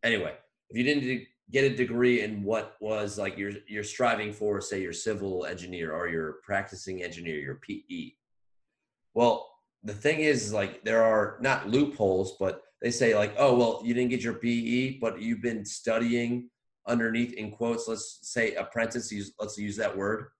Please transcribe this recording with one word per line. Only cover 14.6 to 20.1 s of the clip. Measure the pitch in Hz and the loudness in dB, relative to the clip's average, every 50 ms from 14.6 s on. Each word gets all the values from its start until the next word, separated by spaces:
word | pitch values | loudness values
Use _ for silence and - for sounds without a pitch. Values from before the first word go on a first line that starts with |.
| 117 117 120 123 131 135 135 135 | 0 2 0 2 0 0 -2 -2
but | 120 113 - 90 | -2 -2 -2 -2
you've | 107 117 117 104 | -2 -4 -4 -2
been | 107 120 113 107 101 | -2 -4 -4 -4 -6
studying | - - - - 117 113 117 117 117 120 120 120 120 120 123 123 120 _ _ _ _ _ _ _ | -8 -10 -6 -2 0 0 2 2 2 2 0 0 0 -2 -4 -4 -8 _ _ _ _ _ _ _
underneath, | - 120 120 113 113 113 117 120 120 | 0 0 2 2 2 2 0 0 -2
in | - 107 107 104 | -2 -8 -8 -10
quotes, | 104 - 117 117 117 113 - 113 | -4 -2 -2 -2 0 -2 -2 -4
let's | 113 107 - - - - | -6 -6 -6 -12 -14 -16
say | - - - 120 113 110 - | -14 -6 -2 0 0 0 0
apprentice, | - 101 - - 113 113 113 - 120 117 - | -4 -6 -4 -2 -2 -2 -2 -2 -6 -6 -4
use, | 104 104 98 98 _ - | -6 -8 -8 -8 _ -10
let's | 104 104 - 104 | -10 -10 -8 -8
use | 104 104 95 | -6 -6 -4
that | 104 110 98 90 | -2 -2 -2 -2
word. | 95 98 101 | -2 -2 -2